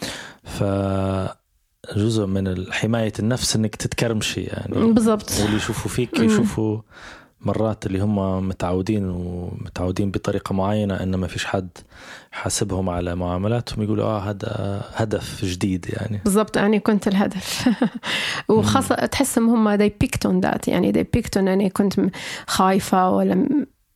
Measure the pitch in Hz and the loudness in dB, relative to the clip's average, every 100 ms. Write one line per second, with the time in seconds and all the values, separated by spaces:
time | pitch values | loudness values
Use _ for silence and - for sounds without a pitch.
0 | - - - - - - 101 98 98 98 | -12 -12 -16 -18 -10 -2 0 0 0 0
1 | 95 95 95 - _ _ _ _ - 104 | 0 -2 -4 -8 _ _ _ _ -6 0
2 | 110 110 95 95 95 92 92 - 110 117 | 2 2 0 0 0 -2 -4 -2 0 0
3 | 110 - 104 123 - 110 107 - - - | 0 -2 -2 0 0 0 -2 -2 -6 -2
4 | 117 110 - - - - - - 226 226 | 0 0 -2 -4 -6 -6 -4 2 4 6
5 | 226 214 - - 107 107 - 110 104 - | 4 2 0 0 2 0 -2 -4 -2 -2
6 | 123 - 226 214 220 - 110 107 - - | 0 2 4 6 4 2 0 -2 -6 -20
7 | - - - _ 107 98 110 104 98 95 | -20 -20 -20 _ -2 0 0 0 -2 0
8 | 104 101 95 95 95 95 90 92 95 107 | 0 2 0 0 -2 -4 -2 -2 0 0
9 | 92 90 90 90 90 98 87 - 90 92 | -2 -4 -6 -6 -8 -10 -10 -4 -4 0
10 | 101 90 - 101 - 98 95 107 101 92 | -2 -2 -4 -6 -4 -2 0 0 -2 -2
11 | 92 92 87 - - 98 90 - - - | -2 -2 -4 -6 -4 -4 -4 -14 -20 -20
12 | - - - - 92 - 104 92 95 87 | -20 -20 -16 -8 -4 -4 -2 -2 -2 -2
13 | 90 85 87 90 101 120 117 110 107 104 | -4 -4 -4 -2 -2 -2 -4 -6 -2 0
14 | 107 107 104 101 107 - 98 101 - - | 0 -2 -4 -6 -6 -6 -4 -6 -6 -4
15 | 110 101 - - 95 90 104 92 - 104 | -2 -2 -4 -6 -4 -2 0 -2 -4 -6
16 | 101 104 208 196 214 - 202 214 220 208 | -4 -2 2 2 2 2 2 2 2 2
17 | 214 190 202 185 - - 254 202 226 - | 2 2 0 -2 -6 0 2 2 0 -2
18 | - - - - - 220 208 269 - 262 | -4 -4 -4 -4 2 4 6 4 2 0
19 | 220 - 277 - 226 233 214 202 208 208 | 0 0 2 4 4 4 4 4 2 2
20 | 262 - 208 185 190 - - 180 202 208 | 0 0 2 2 2 0 0 2 4 2
21 | 190 240 - 202 190 190 202 - 202 190 | 2 0 0 2 2 2 2 2 2 2
22 | 190 - - - - - 185 190 - 190 | 0 -2 -10 -10 -4 2 4 4 2 2
23 | 185 196 190 190 - 294 - _ _ | 4 4 4 2 2 0 -2 _ _